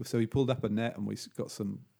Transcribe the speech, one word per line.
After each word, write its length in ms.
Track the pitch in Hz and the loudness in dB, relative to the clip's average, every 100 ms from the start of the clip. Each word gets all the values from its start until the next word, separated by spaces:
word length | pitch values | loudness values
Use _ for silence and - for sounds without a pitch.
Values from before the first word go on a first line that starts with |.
| 123 | 0
so 120 | 120 | 2
we 80 | 113 | 4
pulled 240 | 135 131 | 4 4
up 140 | 127 | 2
a 60 | 107 | 2
net 280 | 104 117 - | 2 0 -2
and 80 | 104 | -4
we 80 | |
s-, 140 | 101 - | -4 -6
got 240 | - - | -6 -6
some 300 | - 104 95 - | -4 -4 -6 -10